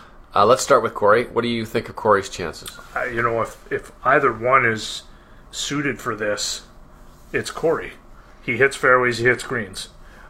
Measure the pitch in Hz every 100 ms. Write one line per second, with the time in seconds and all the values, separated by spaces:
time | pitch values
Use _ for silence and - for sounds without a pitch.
0 | - - - - 104 131 - 131 110 -
1 | 104 110 120 - 120 117 110 120 - -
2 | 110 101 92 - 85 - - - - 123
3 | 127 117 120 117 107 - - 127 - -
4 | 123 143 139 113 117 135 120 110 - -
5 | - - - - - - - 143 139 113
6 | 127 107 107 101 - - - - - -
7 | - - - 135 - - 165 147 - -
8 | - - - - - 113 135 - 139 127
9 | 123 113 120 117 - 123 98 95 - -
10 | - - -